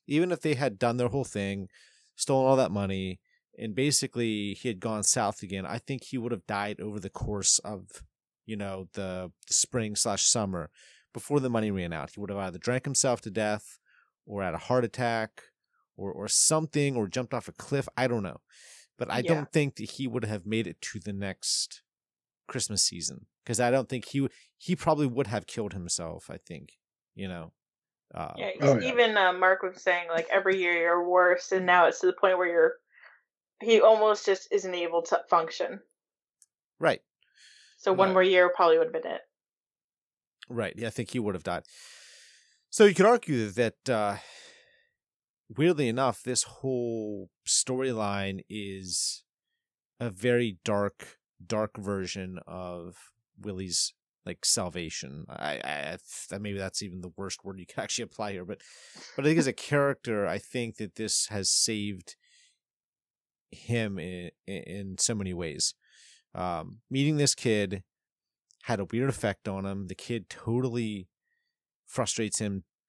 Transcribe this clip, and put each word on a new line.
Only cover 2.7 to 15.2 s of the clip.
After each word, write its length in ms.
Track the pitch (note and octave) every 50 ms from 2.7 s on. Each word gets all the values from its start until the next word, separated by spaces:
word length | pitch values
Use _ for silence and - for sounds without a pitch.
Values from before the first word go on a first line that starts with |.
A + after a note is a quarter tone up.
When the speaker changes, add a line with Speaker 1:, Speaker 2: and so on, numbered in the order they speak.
Speaker 1:
money, 480 | F#2 G2+ G2+ F#2+ F#2+ F#2+ F#2+ F#2 F#2 - _ _ _ _ _ _ _ -
and 140 | - A2+ G2+
basically 800 | B2 C3+ D3 C#3 - - B2+ - B2 A#2 A2+ A2 G#2 G2+ G2+ G2
he 140 | - - B2+
had 100 | A2 F#2
gone 240 | - A#2 A2 G#2+ G2+
south 380 | - - B2+ A2 G2+ A2 -
again, 240 | - F#2 F#2+ G2 F#2
I 140 | C#2 F2+ A#2
think 240 | - - C3+ B2 -
he 120 | - - C3
would 140 | A2+ A#2+
have 140 | B2 F#2+ -
died 340 | - G#2+ G2+ G2+ G#2 G#2+ -
over 200 | F2 G#2+ G#2 G#2+
the 100 | F2+ G2
course 480 | - - - - G#2 G2+ F#2+ - - -
of, 440 | - - G#2+ F#2+ F#2 F#2+ - - - - _ _ _ _ _ _ _
you 100 | - A2
know, 320 | G#2 G2+ G2 F#2+ F#2+ F#2+ F2 -
the 380 | G#2 G2 F#2+ F#2 F#2 F#2 F2 - _ - -
spring 460 | - - - - - B2+ A2 G#2+ G#2
slash 280 | - - A#2 G2+ F#2+ -
summer 460 | - - A#2+ G#2+ F#2+ F#2 F2 D#2 C#2+ _ _ - - - - _ _
before 280 | - A#2 - - C#3 D3
the 100 | C3 B2+
money 220 | A#2 A2+ A2 G#2+
ran 200 | G2+ F#2+ F2+ E2+
out. 200 | E2+ D#2 C#2+ - -
He 60 | -
would 80 | G2+ F#2+
have 80 | G2+ G2+
either 200 | G2 F#2 F2 F2+
drank 260 | - - B2 B2+ -
himself 340 | C#3+ C3+ - - C3+ B2 A#2
to 100 | - A#2
death 480 | F#2+ G#2+ G#2+ G#2 G#2 G#2 - - - - _ _ _ _ _ _ _ _ _ -
or 160 | G#2+ G2+ G2
had 100 | F2+ D#2+
a 60 | -
heart 260 | - - C3 B2+ A#2+
attack 560 | A2 - - B2 A#2+ A#2 A2+